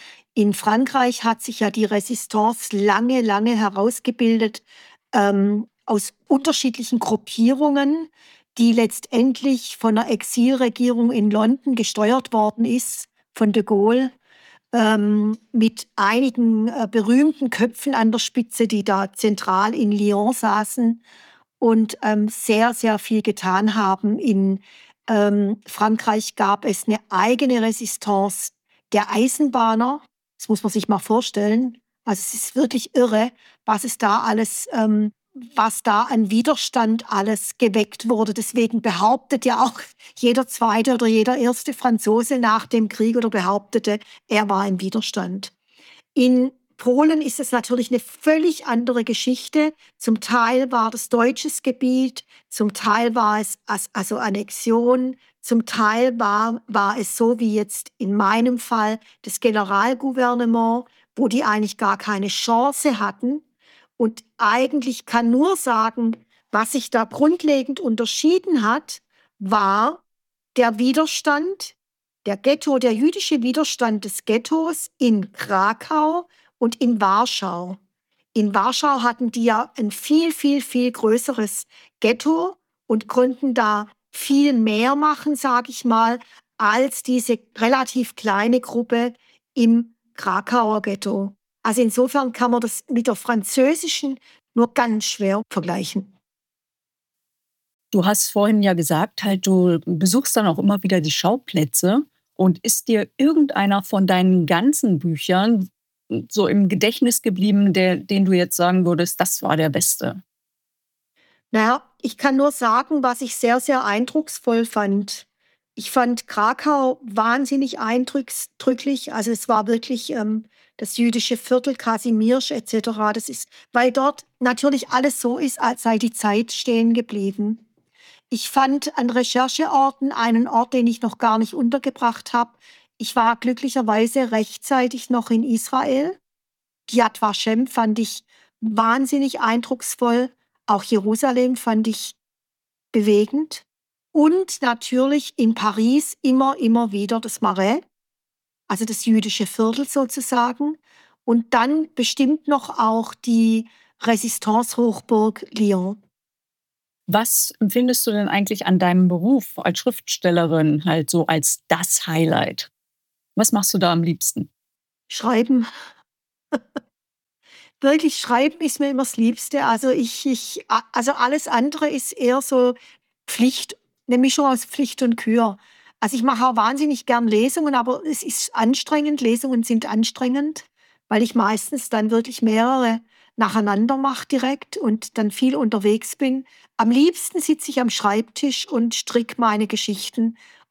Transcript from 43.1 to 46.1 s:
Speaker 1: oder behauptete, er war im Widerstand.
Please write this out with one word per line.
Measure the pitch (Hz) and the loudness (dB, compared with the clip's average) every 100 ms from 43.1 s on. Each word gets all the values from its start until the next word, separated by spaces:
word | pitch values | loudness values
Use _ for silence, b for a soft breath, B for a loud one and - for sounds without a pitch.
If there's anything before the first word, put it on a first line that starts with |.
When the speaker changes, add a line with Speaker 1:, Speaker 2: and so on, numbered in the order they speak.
| 240 | 0
Speaker 1:
oder | 226 | 0
behauptete, | 202 180 202 202 233 220 208 B B B | 0 0 -2 -2 -2 -2 -4 B B B
er | 208 208 | -2 0
war | 190 202 | 0 0
im | 185 | -2
Widerstand. | 190 220 - 208 180 190 - _ b b b b b | -4 -4 -4 -6 -6 -8 -12 _ b b b b b